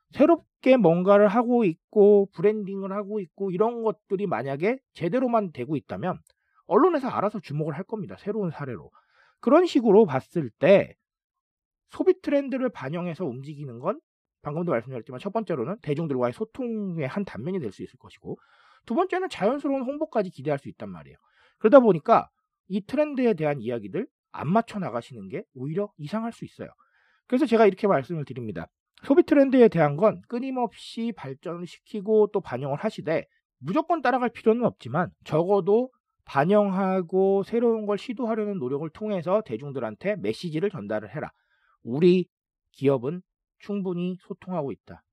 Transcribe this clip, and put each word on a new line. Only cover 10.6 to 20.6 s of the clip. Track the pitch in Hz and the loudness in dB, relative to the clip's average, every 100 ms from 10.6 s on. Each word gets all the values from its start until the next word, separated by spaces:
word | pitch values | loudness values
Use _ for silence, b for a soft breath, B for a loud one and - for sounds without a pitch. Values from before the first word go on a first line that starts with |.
| 151 190 - - _ _ _ _ _ _ _ _ _ | 6 6 4 -8 _ _ _ _ _ _ _ _ _
소비 | - 359 370 | -2 2 2
트렌드를 | - 285 277 254 254 | 0 -2 -2 -4 -4
반영해서 | - 135 170 180 156 | -6 -8 -6 -8 -6
움직이는 | 170 120 139 143 143 117 | -8 -8 -12 -14 -14 -8
건 | 156 294 _ _ _ _ | -6 -6 _ _ _ _
방금도 | 147 151 180 | -8 -6 -2
말씀드렸지만 | 120 127 127 - 127 | -2 -4 -14 -12 -10
첫 | 196 | -6
번째로는 | 226 214 151 113 - | -6 -4 -6 -6 -8
대중들과의 | 151 143 165 131 120 | -6 -4 -2 -2 -2
소통의 | - 220 - 247 220 196 165 135 | -4 -10 -8 -8 -6 -6 -6 -6
한 | 202 | -6
단면이 | 202 92 147 190 | -8 -8 -8 -6
될 | 117 | -8
수 | - | -10
있을 | 92 _ | -16 _
것이고 | 104 - 160 190 b b b b | -20 -20 -14 -14 b b b b
두 | - | -6
번째는 | 240 370 370 370 | -2 -2 -2 -6
자연스러운 | - 196 285 285 269 | -2 -2 -2 -2 -4
홍보까지 | 247 294 311 226 185 | -4 -6 -4 -4 -4
기대할 | - 139 | -6 -6
수 | 139 | -6